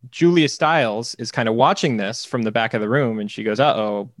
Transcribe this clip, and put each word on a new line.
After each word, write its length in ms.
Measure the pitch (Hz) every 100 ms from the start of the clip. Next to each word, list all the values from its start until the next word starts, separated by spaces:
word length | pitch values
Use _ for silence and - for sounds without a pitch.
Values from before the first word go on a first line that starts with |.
| 127
Julia 380 | - 170 175 147
Stiles 680 | - 156 165 117 107 117 -
is 160 | 113
kind 180 | - 113
of 60 | 113
watching 420 | 143 196 160 113
this 260 | 101 113
from 200 | - 123
the 80 | 110
back 220 | 113 113
of 60 | 113
the 60 | 107
room, 300 | 135 123 110
and 120 | 104
she 120 | -
goes, 160 | 107 107
"Uh-oh, 520 | 143 110 107 104 101 -